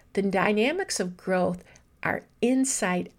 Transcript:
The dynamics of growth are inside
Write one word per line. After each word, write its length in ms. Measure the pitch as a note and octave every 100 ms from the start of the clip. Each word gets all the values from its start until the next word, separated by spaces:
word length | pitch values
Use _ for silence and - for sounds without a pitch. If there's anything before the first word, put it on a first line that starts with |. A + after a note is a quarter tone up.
| _
The 100 | -
dynamics 760 | G3 F#3 F#3+ G#3 A#3+ F4 F#4+ -
of 180 | F3+ F3+
growth 460 | - F#3 F3+ F3+ - - _ _
are 240 | - - - _
inside 680 | A#3 C4 C4+ - G3 F3+ F3+